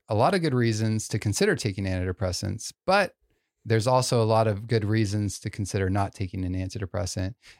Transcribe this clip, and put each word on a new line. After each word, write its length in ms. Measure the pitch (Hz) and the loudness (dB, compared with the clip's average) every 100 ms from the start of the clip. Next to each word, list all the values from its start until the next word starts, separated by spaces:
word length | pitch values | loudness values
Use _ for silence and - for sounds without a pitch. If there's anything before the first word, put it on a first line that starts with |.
| - | -4
a 60 | 107 | 2
lot 180 | 143 | 2
of 80 | 196 | 2
good 120 | 160 | 2
reasons 540 | 127 117 110 110 110 - | 2 2 2 0 -2 -2
to 100 | 113 | -2
consider 360 | 107 - 208 175 | -2 0 2 2
taking 300 | 107 95 95 | -2 -2 -2
antidepressants, 880 | 92 92 - 92 92 98 104 - - - | 0 -2 -2 -4 -2 -4 -6 -10 -8 0
but 300 | 202 190 - _ _ _ _ | 2 2 -4 _ _ _ _
there's 240 | 107 113 113 | 0 0 4
also 340 | 127 123 120 | 2 4 2
a 40 | 110 | 4
lot 220 | 110 110 | 4 4
of 200 | 101 113 | 0 0
good 160 | 113 | 0
reasons 560 | 101 110 101 107 101 - | 2 2 2 0 -2 -4
to 100 | 107 | -8
consider 400 | - 98 101 95 | -6 -4 -2 0
not 260 | 101 85 - | 0 -2 -4
taking 280 | 95 95 | -8 -4
an 100 | 90 | -4
antidepressant. 840 | 92 92 98 98 95 92 - 92 - - | -4 -4 -6 -6 -6 -6 -4 -6 -8 -18